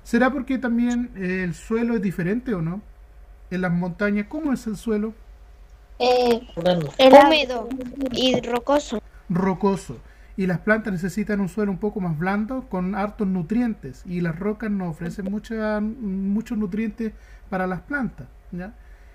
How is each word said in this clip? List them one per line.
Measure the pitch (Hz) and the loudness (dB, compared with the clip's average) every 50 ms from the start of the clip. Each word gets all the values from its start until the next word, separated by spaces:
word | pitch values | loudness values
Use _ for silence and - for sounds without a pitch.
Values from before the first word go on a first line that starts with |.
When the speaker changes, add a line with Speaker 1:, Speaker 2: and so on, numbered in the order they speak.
Speaker 1:
¿Será | - - 233 240 254 262 | -4 0 2 4 4 4
porque | 269 285 240 - 262 247 | 2 0 -2 -2 -2 -2
también, | 262 233 233 233 240 240 240 240 247 240 - | 0 0 2 2 2 2 0 0 -2 -4 -6
eh, | 190 185 180 185 185 185 | -6 -4 -2 -2 -2 -2
el | 175 156 | -4 -6
suelo | - - - 220 233 240 233 233 | -6 -4 -2 -2 0 0 0 0
es | 220 | 0
diferente | 190 196 156 - 165 175 214 247 240 262 208 | 0 -2 -2 -2 -2 -2 -2 -2 -2 -2 -2
o | 175 | -2
no? | 160 165 180 208 - - - - - - - - - - - - - - | -2 -4 -4 -6 -10 -14 -20 -20 -20 -20 -20 -20 -20 -20 -20 -20 -12 -8
En | 180 185 | -4 -2
las | 180 180 | -2 0
montañas, | 170 175 180 180 170 - 208 208 202 208 208 - | 0 0 -2 -2 -2 -2 0 0 0 0 -2 -4
¿cómo | 302 311 320 285 | -6 -4 -2 -2
es | 247 247 - | -2 -2 -4
el | 220 202 | -6 -8
suelo? | - - 233 214 208 208 226 214 - - - - - - - - - - - - - - - - - | -4 -2 -2 -2 0 -2 -4 -6 -10 -18 -20 -20 -20 -20 -20 -20 -20 -20 -20 -20 -20 -20 -14 -6 0
Speaker 2:
Eh, | 247 247 247 247 247 240 233 233 - - - | 2 4 4 4 4 4 2 2 -2 -6 -6
Speaker 3:
Húmedo. | - - 180 180 170 147 139 - - | 0 2 2 2 2 0 0 4 6
Speaker 2:
el | 262 262 262 | 10 12 12
Speaker 4:
Húmedo | 285 285 285 320 302 269 247 254 233 220 240 262 262 254 247 254 277 269 247 | 12 12 10 8 4 2 0 -2 -4 -6 -6 -8 -10 -10 -10 -8 -6 -6 -4
y | 233 233 254 254 247 247 | -2 0 2 2 2 0
rocoso. | 233 233 240 240 - - 285 294 294 - 226 - - - - - - - | 0 -2 -4 -2 0 2 2 2 0 -2 -6 -6 -8 -10 -18 -12 -6 -2
Speaker 1:
Rocoso. | 175 180 190 196 180 - 208 196 196 170 - - 120 107 - - - - - - - | 0 2 2 2 2 2 2 2 2 0 -4 -10 -14 -14 -16 -20 -20 -20 -20 -10 -6
Y | - 185 | -2 -2
las | 180 175 165 | 0 -2 0
plantas | - 208 214 220 214 226 | 2 2 2 2 0 -2
necesitan | 190 160 190 180 - 214 208 214 208 202 | -4 -4 -4 -4 -4 -4 -2 -2 -2 -2
un | 196 175 | -2 -2
suelo | - 214 208 202 | -2 -2 -2 -2
un | 190 165 | -2 -2
poco | 214 208 - 214 | -4 -4 -2 -2
más | 185 175 156 | -2 -2 -2
blando, | 147 180 190 202 208 220 208 262 262 262 - | -2 -2 -2 0 -2 -2 -4 -6 -8 -6 -6
con | - 185 180 185 208 | -4 -4 -4 -2 -2
hartos | 196 202 208 - - 208 | -4 -4 -4 -4 -4 -2
nutrientes, | 190 185 185 165 - 233 240 247 226 208 - - 131 123 - - | -2 -2 -2 -2 -2 0 0 0 -2 -4 -6 -10 -16 -16 -14 -10
y | 190 175 175 | -8 -4 -4
las | 175 170 160 170 | -2 -2 -4 -4
rocas | 196 208 214 214 233 214 | -4 -4 -4 -4 -4 -4
no | 208 190 185 170 | -4 -4 -4 -6
ofrecen | 151 - 170 170 165 - 185 196 | -6 -8 -8 -8 -8 -8 -6 -6
mucha, | 202 214 - - 226 220 214 214 214 208 | -6 -6 -6 -6 -6 -4 -2 -2 -2 -2
muchos | 214 214 233 - 226 196 190 196 196 196 202 226 226 - 240 214 | -2 -4 -6 -6 -6 -6 -4 -2 -2 0 0 -2 -2 -2 -4 -4
nutrientes | 214 185 214 208 226 214 - - 226 214 - - - - - - - - | -4 -2 -2 -4 -4 -4 -4 -6 -6 -8 -8 -12 -18 -20 -20 -20 -10 -6
para | 196 185 185 | -4 -2 -2
las | 185 185 170 | -2 -4 -6
plantas, | - - 285 277 240 165 - - 120 - - - - - | -6 -6 -4 -4 -4 -4 -6 -10 -16 -18 -20 -20 -16 -12
¿ya? | 185 175 180 214 - - - - - - - - | -12 -10 -10 -12 -14 -18 -20 -20 -20 -20 -20 -20